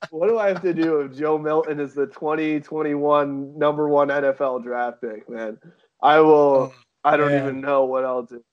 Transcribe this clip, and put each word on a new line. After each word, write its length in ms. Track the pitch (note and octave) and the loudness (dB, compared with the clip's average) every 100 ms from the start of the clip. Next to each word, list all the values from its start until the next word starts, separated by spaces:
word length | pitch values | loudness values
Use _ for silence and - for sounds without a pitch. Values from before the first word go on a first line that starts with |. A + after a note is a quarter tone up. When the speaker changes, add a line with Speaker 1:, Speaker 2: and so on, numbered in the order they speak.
| F3+ | -8
Speaker 1:
what 180 | D#3+ F#3+ | -4 -2
do 100 | A3+ | 0
I 100 | G3+ | 0
have 140 | F#3 | -2
to 100 | F3+ | -4
do 280 | D#3+ E3 D#3 | -2 0 0
if 160 | C#3 C3 | -4 -4
Joe 200 | D3+ D#3 | -2 -2
Milton 440 | D3+ D#3 D#3 D3 | 0 0 0 -4
is 140 | C#3 | -6
the 120 | C#3+ C3+ | -4 -6
twenty 540 | - D#3 D#3 D#3 D3+ | -6 -6 -4 -2 -4
twenty-one 1000 | D3 D#3 D3+ C#3+ D3 D3 C#3+ C#3 C#3 D3 | -6 -6 -4 -2 2 2 0 -4 -10 -2
number 300 | D3 D3 D3+ | -2 0 0
one 220 | C#3+ C#3+ | 2 2
N 140 | C#3+ | 0
F 160 | C#3 C3+ | -2 -2
L 200 | C#3 B2+ | -4 -4
draft 400 | A#2+ B2 A#2+ A#2+ | -6 -6 -6 -8
pick, 280 | A#2 G#2+ - | -12 -12 -14
man? 300 | A#2 A2 G#2+ - _ _ _ | -12 -10 -12 -18 _ _ _
I 180 | C#3+ D#3 | 4 6
will. 120 | D#3 | 8
Speaker 2:
Oh, 420 | D3+ C#3+ C3+ C3 - _ _ | 8 6 4 0 -6 _ _
Speaker 1:
I 120 | D3 D3 | 0 2
don't 160 | D3 | 2
Speaker 2:
man. 100 | C#3+ | 0
Speaker 1:
even 180 | C#3 C3+ | -2 -6
know 240 | C3+ C#3 C3 | -2 0 0
what 180 | C3 | 0
I'll 180 | C3 B2+ | -2 -4
do, 220 | A#2+ A#2+ - | -8 -14 -20